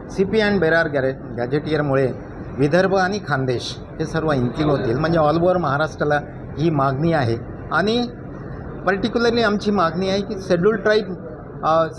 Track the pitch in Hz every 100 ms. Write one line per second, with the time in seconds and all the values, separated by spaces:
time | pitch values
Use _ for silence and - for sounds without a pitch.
0 | - - 190 220 208 196 160 165 160 139
1 | 131 131 127 117 120 147 147 151 143 135
2 | 127 - - - - - 143 175 190 190
3 | 185 202 - 135 131 117 - - - -
4 | 160 160 156 135 120 151 151 139 113 123
5 | 160 170 151 165 180 180 151 143 156 -
6 | 147 147 147 - - 131 165 147 139 135
7 | 170 160 113 113 - - - 151 202 240
8 | 240 - - - - - - - 180 196
9 | 220 240 233 233 214 202 208 202 165 165
10 | 190 196 202 214 - 175 208 220 214 214
11 | 190 175 - - - - 151 160 160